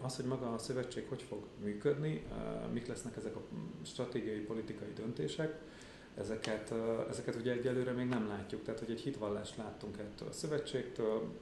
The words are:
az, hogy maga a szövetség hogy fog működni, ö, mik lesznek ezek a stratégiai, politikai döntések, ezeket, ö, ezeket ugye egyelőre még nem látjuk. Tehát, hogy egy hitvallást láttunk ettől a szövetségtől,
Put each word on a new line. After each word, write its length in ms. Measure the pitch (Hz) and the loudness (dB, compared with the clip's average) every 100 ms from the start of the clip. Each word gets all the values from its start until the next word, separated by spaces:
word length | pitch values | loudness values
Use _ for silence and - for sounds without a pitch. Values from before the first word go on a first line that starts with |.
az, 140 | 127 - | -2 0
hogy 100 | 127 | 2
maga 280 | 131 123 | 2 2
a 40 | 113 | 0
szövetség 500 | - 127 123 - - | 0 0 0 -2 -2
hogy 140 | 131 | -4
fog 220 | - 107 - - | -4 -6 -6 -4
működni, 600 | 104 104 147 139 156 156 - | -2 2 4 4 2 0 -2
ö, 360 | 107 110 110 113 | -2 -2 0 0
mik 160 | 117 117 | 0 0
lesznek 280 | 113 120 117 | -2 -4 -4
ezek 200 | 110 110 | -4 -4
a 60 | - 104 - - - | -6 -6 -6 -6 -6
stratégiai, 540 | - 123 120 107 107 | -2 0 0 0 0
politikai 540 | 104 110 107 - 104 | 0 -2 -2 -4 -6
döntések, 640 | 104 113 120 - - 160 - - - - - - - | -4 -2 0 0 2 0 0 -10 -14 -14 -14 -10 -4
ezeket, 520 | 101 110 - 110 - | -2 0 2 0 2
ö, 280 | 113 113 113 120 | 2 4 4 2
ezeket 260 | 117 123 120 | 0 0 2
ugye 160 | 120 | 2
egyelőre 400 | 120 127 127 127 | 4 4 4 4
még 160 | 123 127 | 4 4
nem 200 | 123 107 | 4 2
látjuk. 360 | 104 98 107 | 0 -2 -2
Tehát, 160 | - 110 | 0 -2
hogy 120 | 113 | 0
egy 80 | 117 | 0
hitvallást 580 | 147 131 104 101 104 - | 0 0 2 2 0 -4
láttunk 400 | 107 - 104 98 | -4 -4 -6 -4
ettől 300 | 104 - 123 | -6 -4 -6
a 40 | |
szövetségtől, 1000 | - 160 147 - 131 - - 110 110 - - | -2 0 2 2 0 0 2 4 4 2 -4